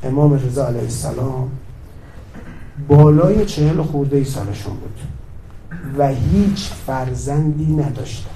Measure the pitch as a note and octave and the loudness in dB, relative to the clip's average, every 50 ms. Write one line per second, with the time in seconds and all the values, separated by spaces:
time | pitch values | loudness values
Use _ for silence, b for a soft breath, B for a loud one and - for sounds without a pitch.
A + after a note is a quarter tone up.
0 | - C3 C3 C#3+ D3 D3 C#3+ C3+ B2+ C3 B2 C#3+ C3+ B2 A#2+ A#2 A#2 A#2 - - | -2 0 2 6 6 6 6 4 0 -2 -2 -2 -2 -2 -2 -4 -4 -4 -4 -4
1 | - D3 - - A#2+ B2+ C3 C3 C3 - - - - - - - - - - - | -4 -6 -4 -4 -4 -4 -2 -4 -4 -6 -6 -10 -12 -14 -16 -16 -18 -18 -18 -18
2 | - - - - - - - - - - - - - - - - C#3+ - D3 C#3+ | -18 -18 -18 -18 -18 -16 -16 -16 -16 -14 -14 -14 -14 -14 -12 -12 4 6 10 10
3 | D3+ D3+ D3+ D3+ F3 F#3+ G#3 G#3+ - - - D3+ D3+ D3+ D#3+ D#3 D#3 - - C#3+ | 10 10 8 6 6 4 4 4 2 0 0 2 2 2 2 2 -2 -2 -2 -2
4 | C#3 C#3 C#3 C#3 C3+ - - - G2+ G2+ G2+ - - G2 G2 - - - - - | -2 2 2 0 0 0 -4 -6 -6 -6 -6 -8 -8 -8 -10 -8 -10 -12 -12 -12
5 | - - - - - - - - - - - - - - - - - - - C#3 | -12 -12 -12 -12 -14 -16 -16 -16 -16 -16 -18 -18 -16 -14 -14 -12 -10 -8 0 0
6 | C#3+ C#3 C3+ B2+ - D3+ D#3 G3+ G3+ G3 G3+ - - - - - - - C3 C3 | 0 0 2 0 0 2 4 4 4 2 2 -2 -4 -8 -8 -8 -8 -6 -4 -4
7 | C3 B2+ B2+ B2 - C#3 C#3+ D3 D#3 D3+ C#3+ D3 D#3 D#3 D#3 D3+ D3 B2 A#2 A2+ | -4 -4 -6 -6 -4 -2 0 0 0 0 0 0 0 0 0 0 0 -2 -2 -6
8 | A2 - - - - - - | -8 -8 -8 -10 -10 -10 -10